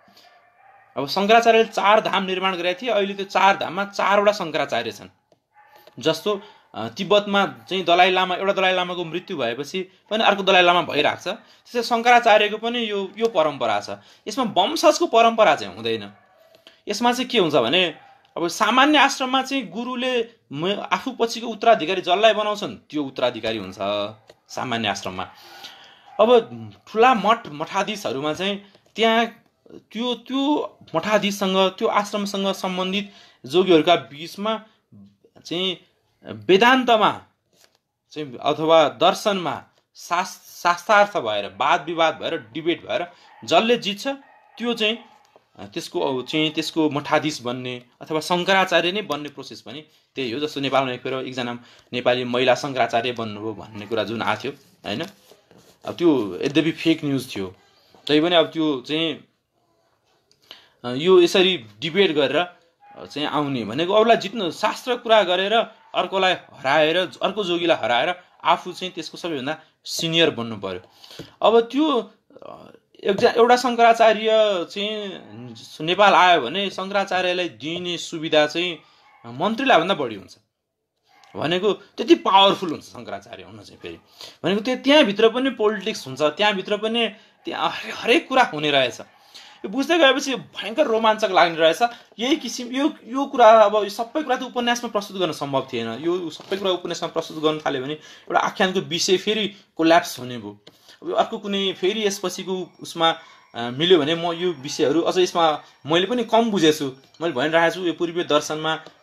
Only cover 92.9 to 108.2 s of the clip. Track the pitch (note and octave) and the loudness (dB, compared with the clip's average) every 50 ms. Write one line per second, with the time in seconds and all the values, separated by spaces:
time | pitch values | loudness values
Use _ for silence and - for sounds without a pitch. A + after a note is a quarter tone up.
92.9 | - - - A3 B3 C#4 C#4 C#4 C#4 B3 A3 G#3+ A3+ A3 G#3+ G3+ G#3 G#3+ G3+ G3+ | -4 -6 -14 -8 -6 -6 -6 -2 4 6 8 8 10 8 8 6 4 0 -2 -2
93.9 | G3+ - A#3 - - D#4 D4+ B3+ B3+ B3 C4 A#3 G3+ B3 A#3+ A#3+ A#3+ A#3+ A#3+ A3+ | -4 -8 -8 -6 -4 -4 -2 -2 -2 -4 -4 -6 -6 -4 -2 -2 -2 -2 -4 -6
94.9 | G#3+ G#3 G3+ - F#3+ G3 F3 D#3+ D3 - D3 C#3 C3+ C3+ B2+ - B2+ A2+ A2+ A2+ | -6 -6 -6 -6 -6 -4 -4 -4 -4 -6 -6 -4 -4 -4 -4 -4 -6 -6 -6 -6
95.9 | A2+ C3 D#3 E3+ F3 F#3 F3 D#3 - - - - G3 G3 G3+ F#3+ F3+ F3+ F3+ F3 | -8 -6 -4 -4 -4 -4 -6 -8 -12 -14 -10 -8 -8 -4 -2 -2 -2 -4 -4 -8
96.9 | E3+ - E3+ D#3+ - D#3+ - - D#3+ D#3 D3+ D#3 D#3 D3+ - D3 C#3+ C3 C3 C#3+ | -8 -8 -8 -6 -6 -6 -6 -8 -4 -2 0 0 0 -2 -2 -4 -4 -4 -6 -8
97.9 | D#3 D#3 - - - - - - - - - - - - G3 F#3 F#3 F#3+ D3 C3+ | -10 -12 -14 -18 -20 -18 -6 -2 -2 0 0 0 -2 0 0 0 0 -2 -4 -4
98.9 | E3+ E3 - - F#3 F#3 - G#3 G#3+ G#3+ G3+ G3+ - - _ _ _ - D#3+ E3 | -4 -4 0 0 0 0 0 0 -2 -2 -4 -6 -8 -12 _ _ _ 0 4 4
99.9 | E3 F3 E3+ - - B2+ B2 B2+ B2 A#2 G#2 G#2 G#2 G#2 _ - - _ _ - | 4 4 2 0 -8 -12 -12 -12 -12 -12 -12 -14 -16 -18 _ -20 -20 _ _ -20
100.9 | - - A#2+ F2+ F#2+ - - - A3+ G#3+ G3+ G3+ G3 G3 G3 F#3+ E3+ - F#3 F#3 | -20 -14 -10 -4 -2 -2 -2 -2 -4 -10 -8 -6 -6 -4 -4 -4 -4 -4 -2 -2
101.9 | G#3+ A3 G#3+ G3 G3 - - F3 - - F3+ F3+ F#3 F#3 E3+ - _ - D3 - | -2 -2 -2 -4 -4 -4 -6 -8 -8 -8 -8 -8 -8 -8 -8 -12 _ -18 -18 -12
102.9 | - E3+ E3 E3 D#3 - - - - _ _ _ - A#2 A#2 B2 B2 C3+ E3 F3 | -6 -2 0 0 -2 -2 -8 -20 -20 _ _ _ -12 -10 -10 -8 -6 -2 2 4
103.9 | F#3 D#3+ C3+ D3+ E3+ E3 E3+ F3 E3+ E3+ F3+ F3+ D#3+ C3 C3 D3 - - D3+ B2+ | 4 4 4 2 -2 -2 -4 -4 -4 -4 -4 -6 -6 -6 -10 -8 -4 0 0 0
104.9 | D3 E3 E3 - E3 F#3 F3+ F3+ - F3 E3 D#3 D3 C#3 - - _ _ - C3+ | 2 0 0 0 0 0 0 0 2 2 2 2 0 -2 -6 -16 _ _ -4 0
105.9 | E3 F3 F#3+ F#3+ B3 B3 A3+ - A3 A3+ A#3 A3+ G3+ F3+ D#3+ D#3 D3+ - C#3+ C3 | 0 2 2 0 -2 -4 -2 0 2 2 2 2 2 2 4 4 2 2 -2 -8
106.9 | C3 - _ _ _ - D#3 E3+ C3+ B2 C#3 D#3 D#3+ E3 E3+ E3 D#3 F#3 F#3 E3 | -8 -12 _ _ _ -8 -6 -4 -2 -2 0 2 2 2 2 2 0 -2 -4 -6
107.9 | D3+ - F3 E3+ E3 F3 | -4 -4 -4 -4 -4 -4